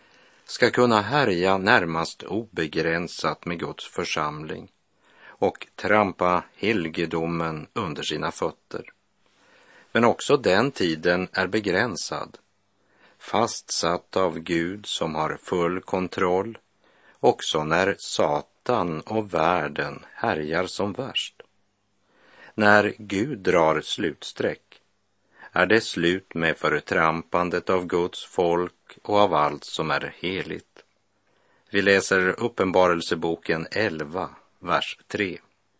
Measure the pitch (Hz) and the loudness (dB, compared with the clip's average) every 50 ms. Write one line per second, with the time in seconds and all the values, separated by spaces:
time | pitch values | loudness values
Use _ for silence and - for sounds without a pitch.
0 | _ _ _ _ _ _ _ _ _ - - - 127 120 - 127 123 120 113 104 | _ _ _ _ _ _ _ _ _ -12 0 2 2 2 4 4 4 6 4 4
1 | 101 107 143 151 135 107 92 85 90 95 95 92 92 107 123 110 87 82 82 82 | 2 2 0 2 2 2 2 2 2 2 2 2 4 4 4 4 4 2 -2 -2
2 | 82 - - - - - 95 110 117 - - 90 80 76 - 80 80 85 82 85 | -2 -4 -6 -12 -10 -6 -4 -6 -6 -6 -6 -6 -4 -2 -2 -2 0 0 0 -2
3 | 90 82 - - - 80 76 - - 87 87 82 78 73 - - - - - - | -4 -6 -8 -4 -4 -4 -4 -4 -6 -8 -6 -6 -6 -8 -8 -12 -14 -10 -6 -6
4 | 87 - - 82 76 76 76 76 78 78 85 - - - _ _ _ _ _ _ | -6 -4 -2 -4 -4 -4 -6 -8 -10 -10 -10 -12 -12 -18 _ _ _ _ _ _
5 | _ _ _ _ - - - - - 92 - - - _ _ - - 95 104 107 | _ _ _ _ -20 -20 -6 -2 -2 -2 -2 -4 -18 _ _ -8 0 2 4 4
6 | 104 92 82 - 92 90 90 87 - - _ - 98 104 113 95 80 80 80 90 | 4 2 2 0 2 2 2 0 0 -4 _ -4 -2 0 0 0 -2 -4 -2 -4
7 | 85 78 85 82 82 85 85 85 82 80 78 76 76 - - 120 104 82 73 73 | -4 -2 -2 -2 -2 -2 -2 -2 -4 -4 -4 -6 -10 -8 -8 -6 -6 -4 -6 -6
8 | - - 76 76 78 82 - - 90 80 - _ _ - - - - - _ _ | -6 -6 -6 -4 -4 -6 -4 -4 -6 -6 -6 _ _ -12 -12 -12 -12 -14 _ _
9 | _ _ _ _ _ _ _ _ _ _ _ _ _ _ - - - _ - 113 | _ _ _ _ _ _ _ _ _ _ _ _ _ _ -20 -20 -18 _ 2 4
10 | 120 113 - - - - 143 139 113 95 92 104 123 139 - - 95 85 80 76 | 4 4 4 2 2 2 2 4 4 4 4 4 4 2 0 0 0 0 0 0
11 | 87 87 87 90 92 - - 92 95 90 107 113 101 98 87 95 120 120 85 - | 2 2 2 2 0 -2 -2 -2 -2 0 -2 -2 0 0 0 0 0 0 -2 -6
12 | - - 156 143 - - - - _ _ _ _ _ _ _ _ _ _ _ _ | -8 -8 -8 -8 -8 -10 -14 -20 _ _ _ _ _ _ _ _ _ _ _ _
13 | _ _ _ _ - - - 104 117 107 - - - - - - - 82 87 87 | _ _ _ _ -14 -4 0 0 0 0 -2 -8 -8 -6 -4 -2 0 0 -2 -2
14 | - _ - 95 95 87 80 82 80 87 85 82 85 90 101 107 104 - - - | -6 _ -2 0 0 0 -2 -4 -4 -2 -2 0 0 -2 -6 -8 -8 -8 -4 -4
15 | 87 82 78 78 78 76 76 - - - - 87 85 85 90 92 - - 98 92 | -4 -4 -2 -2 -4 -4 -4 -8 -6 -4 -2 0 0 0 -2 -4 -6 -4 -4 -4
16 | 92 85 - 95 95 90 90 92 101 113 110 - _ _ _ _ _ _ _ _ | -4 -4 -2 -2 0 2 2 0 0 -4 -8 -14 _ _ _ _ _ _ _ _
17 | _ _ _ - - 120 120 - - - - 80 76 78 80 90 95 98 98 - | _ _ _ 2 2 2 2 2 -4 -4 -2 -2 0 0 2 2 2 0 0 -4
18 | - - - - 95 76 73 73 - _ _ _ - - 123 107 87 87 78 78 | -8 -8 -2 0 0 0 0 -2 -4 _ _ _ -4 -2 -2 0 0 -2 -4 -6
19 | - - 110 110 107 98 87 80 80 87 90 85 73 73 73 73 73 71 - - | -8 -4 -4 -4 -4 -2 0 2 2 4 2 2 0 -4 -4 -6 -6 -6 -8 -12
20 | - - - - - 113 92 78 76 76 82 87 92 90 - - 98 104 95 - | -16 -18 -10 -4 -2 -2 -2 -2 -2 -2 -2 -2 -2 -4 -4 -4 -4 -4 -4 -6
21 | 135 113 - - - - _ _ - _ _ _ _ _ _ _ _ _ _ _ | -8 -6 -6 -6 -6 -6 _ _ -20 _ _ _ _ _ _ _ _ _ _ _
22 | _ _ _ _ _ _ - - - - - 110 107 104 104 104 101 101 - - | _ _ _ _ _ _ -20 -20 -20 -10 -2 2 6 6 8 6 6 4 -2 -6
23 | 107 98 98 98 117 151 139 101 92 92 87 87 80 80 78 73 - - - - | -10 -4 -2 -2 -2 -2 -4 -2 0 2 4 6 6 4 4 2 -2 -6 -6 -4
24 | 98 80 69 _ - - - - - 92 76 - _ _ - - _ _ _ _ | -4 -4 -4 _ -14 -16 -6 -4 -4 -4 -4 -6 _ _ -20 -20 _ _ _ _
25 | _ _ _ _ _ _ _ _ - - - 87 92 87 107 113 - - - 87 | _ _ _ _ _ _ _ _ -20 -6 0 0 4 4 4 4 4 0 -4 0
26 | 82 85 92 98 - _ - 82 82 80 73 - - 78 76 73 - - 92 90 | 2 2 0 0 -4 _ -6 0 0 0 0 0 0 0 0 0 -2 -2 0 2
27 | 82 80 80 82 - - - 87 90 87 85 90 - - 95 92 90 85 90 87 | 2 2 2 0 -4 -2 0 0 0 0 -2 -4 0 0 0 0 0 0 0 0
28 | 87 90 - - - - - - 87 85 85 87 90 90 _ _ _ _ - - | 0 0 -4 -10 -16 -8 -2 0 2 2 2 0 -2 -4 _ _ _ _ -20 -16
29 | - - 104 101 104 95 82 73 73 71 73 69 - - - - 80 78 71 71 | -6 0 4 4 4 4 4 2 2 2 -2 -6 -12 -10 -6 -4 -2 -2 -2 -2
30 | 71 67 - - - 87 95 87 73 - 87 85 - _ _ - - _ _ _ | -4 -6 -12 -8 -6 -6 -4 -4 -6 -8 -10 -10 -12 _ _ -20 -20 _ _ _
31 | _ _ _ _ _ _ _ _ _ _ _ _ _ - - 98 95 101 98 95 | _ _ _ _ _ _ _ _ _ _ _ _ _ -2 -2 2 4 6 4 4
32 | 92 - 95 95 92 92 - - 117 113 - - 98 95 85 92 92 90 85 85 | 4 4 2 2 2 2 0 0 -4 -4 0 0 0 2 4 4 6 6 4 2
33 | 82 - 87 82 85 85 85 - - - 82 80 82 - - 101 110 101 80 78 | 0 -4 -4 -2 -2 -4 -4 -4 -2 -2 -2 -2 -2 -4 -2 -2 -2 -2 -2 -6
34 | 76 73 82 95 85 73 - - _ _ _ _ - 87 82 - - - - _ | -8 -8 -6 -8 -8 -8 -10 -18 _ _ _ _ -4 -2 -2 -2 -2 -4 -12 _
35 | - - - 101 104 90 82 - _ _ _ _ _ _ _ | -14 -10 -4 -4 -4 -4 -6 -12 _ _ _ _ _ _ _